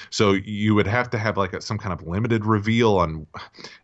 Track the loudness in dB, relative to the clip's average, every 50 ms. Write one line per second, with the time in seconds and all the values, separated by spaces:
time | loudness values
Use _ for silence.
0 | -18 -10 -2 2 2 4 2 2 0 -6 -6 -2 2 4 4 4 4 2 0 0
1 | 0 0 -4 -2 -2 -2 0 0 -2 -2 -4 -8 -6 -6 -6 -6 -4 -6 -6 -6
2 | -6 -6 -4 -2 0 0 0 0 2 2 0 2 2 2 2 4 4 4 4 4
3 | 2 0 -2 -8 -10 -12 -16 -18 -18 -18 _ -20 -20 -20 -20 -20